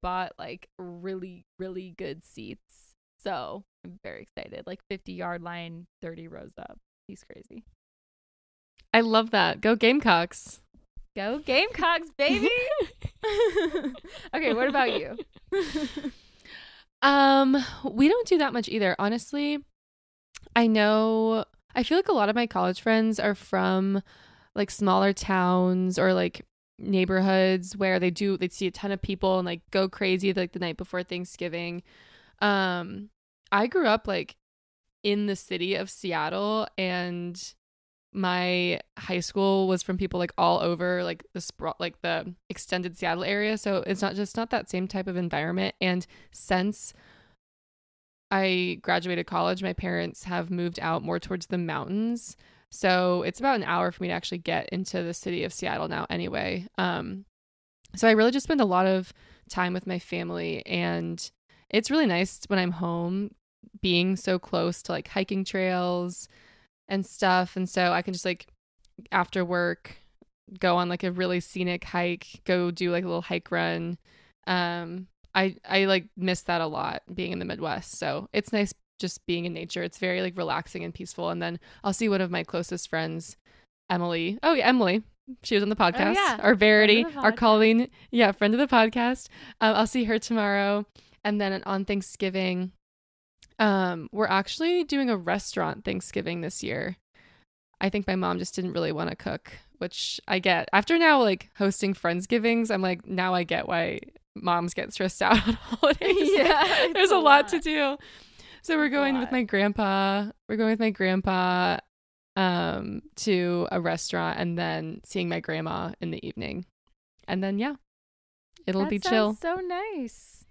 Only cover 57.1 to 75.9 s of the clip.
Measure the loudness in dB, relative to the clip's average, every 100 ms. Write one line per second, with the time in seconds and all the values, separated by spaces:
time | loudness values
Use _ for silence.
57.1 | -10 -14 _ _ _ _ _ -12 2 4
58.1 | 6 4 2 0 2 4 4 2 2 -2
59.1 | -12 -20 -20 -10 -4 -2 -4 -4 -6 -6
60.1 | -8 -6 -6 -6 -8 -4 -4 -2 -4 -4
61.1 | -8 -10 -16 _ _ -4 -2 2 2 2
62.1 | 2 0 -2 -2 0 0 -2 -4 -2 -2
63.1 | -4 -6 -10 _ _ -20 -4 2 4 4
64.1 | 0 0 -2 -2 -2 0 -2 -6 -6 -4
65.1 | -4 -2 -4 -4 -2 0 0 -2 -2 -4
66.1 | -6 -10 _ _ _ _ _ -6 -4 -4
67.1 | 0 2 4 2 -2 -2 0 2 2 -2
68.1 | -4 -4 -6 -10 _ _ _ _ -20 -4
69.1 | -2 0 -2 -2 0 0 -2 -10 -20 _
70.1 | _ _ _ _ -2 2 2 2 -2 -4
71.1 | -2 -2 -2 -4 -4 -2 -4 -4 -2 -2
72.1 | -4 -8 -10 0 2 2 0 0 0 -2
73.1 | -4 -4 -6 -4 -2 -2 -2 -6 -8 _
74.1 | _ _ _ -4 -2 -2 -4 -8 -12 -14
75.1 | _ _ 0 0 -2 -2 2 4